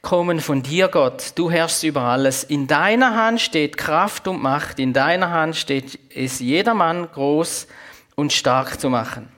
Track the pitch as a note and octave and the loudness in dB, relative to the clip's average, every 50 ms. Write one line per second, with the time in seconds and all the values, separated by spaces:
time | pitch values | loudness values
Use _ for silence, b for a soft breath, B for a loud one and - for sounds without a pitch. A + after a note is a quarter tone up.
0 | - - F#3 F3 F3 F3 E3+ D#3+ - - D3 C3+ B2+ C3+ D3+ F3+ F#3+ F#3 - F3 | -2 0 0 0 2 2 0 -2 -2 -2 -2 -2 -2 -2 0 2 2 4 4 2
1 | C#3 B2+ - C3 - - - - F3 E3 E3+ E3 E3 E3 - - - D#3 C#3+ C#3+ | 2 2 0 -4 -12 -8 -4 -2 -2 0 2 2 2 0 -2 -2 -2 -2 0 0
2 | B2 A#2+ B2 C3 C3+ C3+ C3 - - - D3+ C#3+ C#3 C3+ D3+ D3 E3+ G3+ A3 A#3+ | 0 2 2 2 2 2 0 0 -4 -2 -2 -2 0 2 2 2 4 2 4 4
3 | C4 B3+ G#3+ A3+ A3 A3+ A3+ A3+ - - - D#3+ D3+ C#3+ - - - - D3+ E3 | 2 2 2 2 2 2 2 0 -2 0 0 0 0 0 -2 -6 -4 0 2 2
4 | F#3+ G#3 - - - F#3+ F#3 - - C3+ C3+ D3 - - - - C3 C3 B2 C3+ | 2 0 -2 -6 -6 -6 -6 -2 -2 0 0 0 -2 -6 -4 -2 -2 0 2 2
5 | C3+ D3+ E3+ F#3 F#3+ F3 E3+ E3 D#3 D#3+ D#3+ D#3+ - - C#3 C3+ C3 - - - | 2 4 2 2 0 0 0 0 0 0 -2 -6 -4 -2 -2 -4 -4 -6 -18 -20
6 | _ _ - B2+ C3 B2+ B2+ - B2 B2 C#3 F3 G3 A#3 A3+ G#3 F3 E3 E3+ F3 | _ _ -8 -6 -6 -4 -4 -4 -2 0 0 2 2 2 2 2 2 0 0 -2
7 | F3 E3 - C#3+ C#3 C#3+ D3 D3+ E3 D#3+ - - - B B B B B B B | -6 -8 -6 -2 0 2 2 2 0 -2 -4 -8 -10 B B B B B B B
8 | B B B - D3 D3 - - - C3+ B2 C3 C3 - - - - C3+ B2+ A#2 | B B B -4 -2 0 0 0 2 2 2 2 0 -2 -6 -4 -2 0 0 0
9 | A2 - - A#2 G#2+ - - | -2 -4 -8 -12 -14 -18 -20